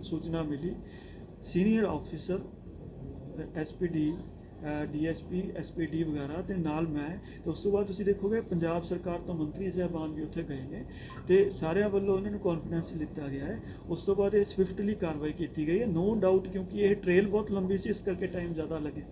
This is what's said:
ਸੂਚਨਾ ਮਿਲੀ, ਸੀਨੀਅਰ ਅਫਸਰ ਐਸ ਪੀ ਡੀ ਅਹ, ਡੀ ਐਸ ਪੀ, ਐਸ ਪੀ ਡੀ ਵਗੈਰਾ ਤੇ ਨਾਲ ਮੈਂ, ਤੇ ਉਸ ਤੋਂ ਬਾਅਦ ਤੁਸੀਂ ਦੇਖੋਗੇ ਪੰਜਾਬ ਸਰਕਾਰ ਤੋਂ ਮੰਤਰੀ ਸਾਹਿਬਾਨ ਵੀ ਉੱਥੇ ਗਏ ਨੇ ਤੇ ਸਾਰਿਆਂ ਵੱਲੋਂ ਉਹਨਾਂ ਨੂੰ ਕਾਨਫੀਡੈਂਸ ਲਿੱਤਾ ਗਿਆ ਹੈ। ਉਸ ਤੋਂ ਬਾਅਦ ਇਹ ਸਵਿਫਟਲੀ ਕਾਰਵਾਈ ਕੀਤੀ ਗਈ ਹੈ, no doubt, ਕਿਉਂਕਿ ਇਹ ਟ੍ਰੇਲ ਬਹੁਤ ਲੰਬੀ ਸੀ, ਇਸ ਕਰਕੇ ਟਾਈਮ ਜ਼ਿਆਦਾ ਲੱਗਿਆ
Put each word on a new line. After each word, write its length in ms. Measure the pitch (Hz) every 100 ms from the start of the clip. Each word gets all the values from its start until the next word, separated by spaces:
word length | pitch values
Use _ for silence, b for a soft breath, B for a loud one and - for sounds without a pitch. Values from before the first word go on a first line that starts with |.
ਸੂਚਨਾ 400 | - 160 165 165
ਮਿਲੀ, 320 | 151 143 170 220 B B B B B -
ਸੀਨੀਅਰ 420 | - 175 202 220 190
ਅਫਸਰ 540 | 151 - 156 - 190 - - - - - - - - - - 156 165
ਐਸ 160 | 156
ਪੀ 140 | - 175
ਡੀ 260 | 156 151 175 - - - -
ਅਹ, 200 | 151 151
ਡੀ 220 | 147 147 160
ਐਸ 160 | 160
ਪੀ, 200 | - 180 196 -
ਐਸ 160 | 147
ਪੀ 140 | 175 156
ਡੀ 160 | 160
ਵਗੈਰਾ 400 | 160 147 139 165
ਤੇ 120 | 185
ਨਾਲ 320 | 190 156 151 165
ਮੈਂ, 300 | 147 147 196 B B
ਤੇ 60 | 170
ਉਸ 100 | 151
ਤੋਂ 120 | 202
ਬਾਅਦ 140 | 202 202
ਤੁਸੀਂ 180 | 185
ਦੇਖੋਗੇ 360 | 202 196 196 226
ਪੰਜਾਬ 420 | 220 170 165 170
ਸਰਕਾਰ 360 | 170 180 180 170
ਤੋਂ 160 | -
ਮੰਤਰੀ 360 | 165 151 175 190
ਸਾਹਿਬਾਨ 420 | 170 175 165 156
ਵੀ 100 | 151
ਉੱਥੇ 200 | 143 165
ਗਏ 240 | 160 139 131
ਨੇ 140 | 190 - B B B -
ਤੇ 240 | 190 196
ਸਾਰਿਆਂ 400 | - 160 180 208
ਵੱਲੋਂ 260 | 196 196 190
ਉਹਨਾਂ 140 | 208
ਨੂੰ 100 | 202
ਕਾਨਫੀਡੈਂਸ 520 | 180 165 - 165 -
ਲਿੱਤਾ 360 | 160 143 156 139
ਗਿਆ 160 | 139
ਹੈ। 160 | 147 226 B B -
ਉਸ 140 | 165
ਤੋਂ 140 | 196 196
ਬਾਅਦ 180 | 202
ਇਹ 100 | 208
ਸਵਿਫਟਲੀ 500 | 202 - 180 185 202
ਕਾਰਵਾਈ 380 | 208 170 147 151
ਕੀਤੀ 340 | 151 143 160 151
ਗਈ 140 | 185
ਹੈ, 60 | 233
no 280 | 165 196
doubt, 360 | 220 185 190 190
ਕਿਉਂਕਿ 280 | 190 180 208
ਇਹ 180 | 202 202
ਟ੍ਰੇਲ 320 | 185 180 208
ਬਹੁਤ 240 | 214 214
ਲੰਬੀ 260 | 196 185 196
ਸੀ, 120 | 226
ਇਸ 100 | 196
ਕਰਕੇ 260 | 202 180 180
ਟਾਈਮ 260 | 180 170
ਜ਼ਿਆਦਾ 260 | 160 156 160
ਲੱਗਿਆ 260 | 147 143 -